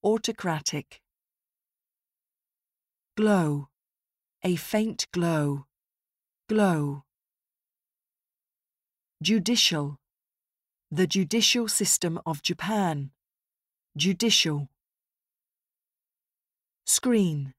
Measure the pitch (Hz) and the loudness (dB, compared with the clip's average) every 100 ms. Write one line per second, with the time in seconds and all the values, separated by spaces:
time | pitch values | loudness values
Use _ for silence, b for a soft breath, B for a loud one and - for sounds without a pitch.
0 | 196 220 - 220 185 156 - 151 - - | 2 0 -2 -6 -4 -4 -4 -8 -10 -20
1 | _ _ _ _ _ _ _ _ _ _ | _ _ _ _ _ _ _ _ _ _
2 | _ _ _ _ _ _ _ _ _ _ | _ _ _ _ _ _ _ _ _ _
3 | _ - 214 202 160 147 139 _ _ _ | _ 0 2 4 2 -2 -6 _ _ _
4 | _ _ _ _ 185 175 - 214 220 - | _ _ _ _ -2 -2 0 -2 -2 -4
5 | - 180 170 160 147 143 139 _ _ _ | -6 -2 0 2 0 -2 -8 _ _ _
6 | _ _ _ _ _ 214 202 165 147 143 | _ _ _ _ _ 2 2 2 -2 -6
7 | - _ _ _ _ _ _ _ _ _ | -14 _ _ _ _ _ _ _ _ _
8 | _ _ _ _ _ _ _ _ _ _ | _ _ _ _ _ _ _ _ _ _
9 | _ _ 160 220 180 240 - 165 143 143 | _ _ 0 0 2 2 2 0 -4 -8
10 | _ _ _ _ _ _ _ _ _ 151 | _ _ _ _ _ _ _ _ _ -2
11 | 185 190 190 220 214 247 226 - 190 - | 0 2 0 2 2 2 0 -2 0 0
12 | 175 165 - 156 - 170 170 214 190 151 | 0 -4 -6 -6 -4 -6 -2 0 0 -2
13 | 139 _ _ _ _ _ _ _ _ - | -8 _ _ _ _ _ _ _ _ -4
14 | 165 185 233 - 165 147 143 _ _ _ | -2 0 2 2 2 -2 -6 _ _ _
15 | _ _ _ _ _ _ _ _ _ _ | _ _ _ _ _ _ _ _ _ _
16 | _ _ _ _ _ _ _ _ - - | _ _ _ _ _ _ _ _ -2 -2
17 | 254 233 185 151 139 | 2 2 2 0 -6